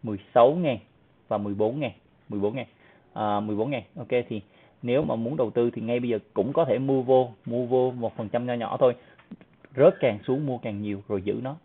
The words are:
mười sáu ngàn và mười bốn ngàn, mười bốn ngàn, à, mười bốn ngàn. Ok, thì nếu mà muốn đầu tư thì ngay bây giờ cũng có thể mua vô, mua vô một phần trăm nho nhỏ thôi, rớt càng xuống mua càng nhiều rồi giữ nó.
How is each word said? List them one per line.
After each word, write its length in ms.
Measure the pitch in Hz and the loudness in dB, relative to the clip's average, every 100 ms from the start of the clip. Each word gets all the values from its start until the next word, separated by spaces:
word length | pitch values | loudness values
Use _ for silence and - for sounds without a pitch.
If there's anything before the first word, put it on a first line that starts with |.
mười 140 | 117 101 - | -6 -8 0
sáu 180 | 123 123 | 6 6
ngàn 260 | 170 165 110 - _ _ _ _ | 6 0 -2 -8 _ _ _ _
và 100 | 107 | -4
mười 160 | 104 | -4
bốn 260 | 101 107 139 | 0 0 0
ngàn, 120 | 127 - _ _ _ | -6 -8 _ _ _
mười 100 | 104 | -2
bốn 160 | 101 127 | -2 -4
ngàn, 100 | 117 _ - _ _ | -12 _ -20 _ _
à, 260 | - 107 104 | -4 -2 -2
mười 160 | 107 104 | -2 -2
bốn 160 | 120 | -2
ngàn. 120 | 131 95 - | -4 -8 -14
Ok, 100 | 117 123 120 | -2 -2 -2
thì 120 | 110 - _ - _ | -10 -10 _ -20 _
nếu 220 | 120 127 | 0 0
mà 120 | 156 113 | 0 -2
muốn 220 | 117 156 | -2 -2
đầu 140 | 113 | -2
tư 180 | 120 120 | 0 0
thì 100 | 117 | -2
ngay 180 | 110 123 | -4 -2
bây 100 | 123 | -2
giờ 100 | 107 - | -4 -4
cũng 200 | - 98 | -2 0
có 120 | 139 143 | 0 2
thể 140 | 113 | 0
mua 220 | 135 135 | 2 0
vô, 300 | 123 131 127 117 - | 4 4 4 -6 -6
mua 200 | 120 120 | -4 0
vô 280 | 127 127 123 | 2 2 -2
một 180 | 113 - | -6 -6
phần 140 | 107 | -4
trăm 160 | 120 123 | -4 -2
nho 80 | |
nhỏ 240 | 120 110 131 | -4 -4 2
thôi, 160 | 127 120 - - _ - - _ - 123 | 2 2 -12 -20 _ -20 -20 _ -12 4
rớt 240 | 156 190 | 4 6
càng 200 | 135 104 - | -2 0 -2
xuống 180 | 131 147 | -2 -2
mua 120 | 123 | -4
càng 240 | 117 101 | -6 -6
nhiều 220 | 104 98 - | -6 -6 -4
rồi 140 | 101 | -4
giữ 180 | 95 110 | -2 -4
nó. 120 | 127 160 | -6 -12